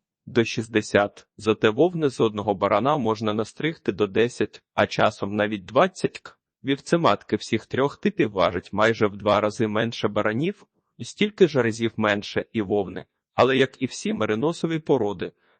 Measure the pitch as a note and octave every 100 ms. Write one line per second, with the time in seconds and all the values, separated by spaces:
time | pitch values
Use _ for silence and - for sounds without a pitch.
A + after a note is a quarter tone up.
0 | _ _ - A#2+ A2+ - A2 A2 G#2+ G2+
1 | G2+ - - - G#2 G#2 A2 A2 E3+ F3
2 | D3 - A#2 G#2 G#2 F#2+ G2+ G#2 B2 D3+
3 | A2 A2 A2 G#2+ G#2+ - D3+ E3 - F#2
4 | G2+ G#2 A#2 - G#2 - _ - G#2 -
5 | G#2+ - G2 G#2 G#2+ G#2+ F#2 A#2 F#3 -
6 | - - - - _ _ B2+ C#3 - E3+
7 | D3 G2+ - G#2+ - A2 - A#2+ C#3+ -
8 | G#3 G3 A2+ G#2 F2 F2+ - G2 A2 A2
9 | G#2+ G2+ G2+ G#2 G#2+ G#2 A2 G#2 A#2 A#2
10 | A2 G#2 G#2 A2 E3+ G#3 _ _ _ -
11 | A#2 - G#3 - F3 C#3 A#2 A2 A2+ -
12 | G#2+ G#2 G2 A2 - A2+ F#2+ G#2 F2+ F#2
13 | - _ _ - B2 C3+ C3+ - B2+ -
14 | G#3 G#3+ G#2+ A2 D3 E3+ E3 D#3+ - C#3
15 | G#2 F#2 E2+ - _ _